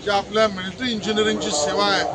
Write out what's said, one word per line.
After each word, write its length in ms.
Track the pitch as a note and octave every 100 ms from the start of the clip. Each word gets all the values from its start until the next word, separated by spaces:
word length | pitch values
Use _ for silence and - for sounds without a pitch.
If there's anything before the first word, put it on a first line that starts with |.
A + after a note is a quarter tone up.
ज्या 120 | G3+ G3+
आपल्या 300 | G3 G#3+ A3
मिलिटरी 440 | F#3+ F#3 F3+ B3
इंजिनिअरिंगची 580 | A3+ F#3 G#3+ G#3+ G#3 D3
सेवा 340 | - D3 E3+ G3+
आहे 180 | F#3+ D#3+